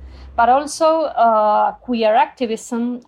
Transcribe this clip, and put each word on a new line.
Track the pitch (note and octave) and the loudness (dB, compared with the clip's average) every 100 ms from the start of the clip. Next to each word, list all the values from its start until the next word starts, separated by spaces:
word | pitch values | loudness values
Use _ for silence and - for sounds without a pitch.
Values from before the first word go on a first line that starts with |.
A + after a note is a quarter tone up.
| - - - - | -20 -20 -10 0
But | A#3 | 2
also, | C4+ D4 - D#4+ D#4+ | 2 0 -2 0 2
uh, | D4 - A#3 G#3+ G#3+ G#3+ G#3 | -2 0 2 2 2 2 0
queer | - - A#3 G#3+ A3+ | -4 -6 -2 0 2
activism | D#4 - A#3 A3 - A#3 A#3+ B3 | 0 -4 -6 -6 -8 -6 -6 -8